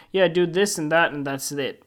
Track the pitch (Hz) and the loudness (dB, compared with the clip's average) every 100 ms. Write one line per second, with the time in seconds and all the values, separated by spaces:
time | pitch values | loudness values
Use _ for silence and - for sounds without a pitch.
0 | - 190 175 170 175 170 202 180 151 165 | -6 2 2 4 0 2 0 -2 0 2
1 | 165 143 139 139 - 143 123 - | 2 0 -6 -6 -6 -6 -6 -8